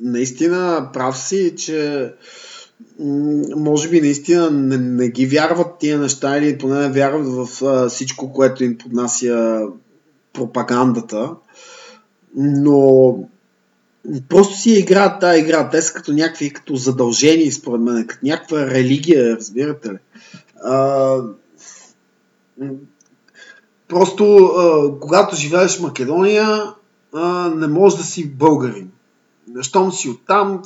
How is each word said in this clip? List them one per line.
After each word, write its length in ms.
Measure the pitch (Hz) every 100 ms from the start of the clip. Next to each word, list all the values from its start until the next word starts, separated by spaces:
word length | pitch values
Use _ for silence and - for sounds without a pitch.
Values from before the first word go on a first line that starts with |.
наистина 880 | 120 120 127 127 165 180 180 165 131
прав 260 | 139 131 131
си, 360 | - 196 180 165
че, 560 | - 156 147 143 123 - - - - - - _ - -
м, 420 | 143 143 147 147 147 151
може 320 | 151 147 160
би 120 | 170
наистина 500 | 147 143 - 175 165
не, 280 | 143 135 131
не 300 | 123 123 123
ги 180 | 123 131
вярват 520 | 147 160 170 170 -
тия 200 | 151 147
неща 400 | 139 - 139 147
или 200 | 147 139
поне 200 | 131 139
не 120 | 143
вярват 340 | 131 139 151 135
в, 380 | 127 120 -
а, 240 | 135 131 123
всичко, 440 | - 131 - 135
което 320 | 131 131 131
им 140 | 123 117
поднася 840 | - 117 123 - 123 117 113 110 104 90 _ _ _ _ _
пропагандата. 1000 | - 117 123 117 123 127 117 113 107 135 170 _ _ - - - - _ _ _ 135
Но 800 | 143 139 147 143 135 131 131 117 - _ _ _ _ _ _ _ - 143 -
просто 280 | 180 202 -
си 140 | 233
играят 500 | 214 180 190 196 190
тая 180 | 180 170
игра. 320 | 156 160 135
Те 120 | 156
са 100 | 165
като 180 | - -
някакви, 380 | 147 160 - 143
като 260 | 143 - 135
задължени, 760 | 127 127 120 113 147 165 151
според 280 | - 131 120
мен, 260 | 120 117 110
като 200 | - 135
някаква 400 | 156 - 156 135
религия, 720 | 131 127 143 156 151 120 113
разбирате 520 | 104 110 147 143 113
ли? 100 | 95 _ - - - _ _
А, 120 | 120 135 135 139 135 131 117 98 _ _ - - - _ _ _ _ _ _ -
м, 100 | 139 135 143 _ _ _ _ _ - - _ _ _
просто, 480 | 175 190 - 208 202
а, 540 | 185 180 175 156 143 139
когато 360 | 143 175 156 156
живееш 400 | 147 175 185 180
в 60 |
Македония, 800 | 156 131 127 165 196 214 214 214 208 - _ _ _
а, 340 | 151 175 180 175 160
не 100 | 156
можеш 320 | 156 196 170
да 60 |
си 260 | 160 - 151
българин. 600 | 135 156 139 123 101 92 _ _ _ _ _ - 123
Щом 320 | 127 190 190
си 160 | 175 139
оттам, 540 | 113 - 196 196 190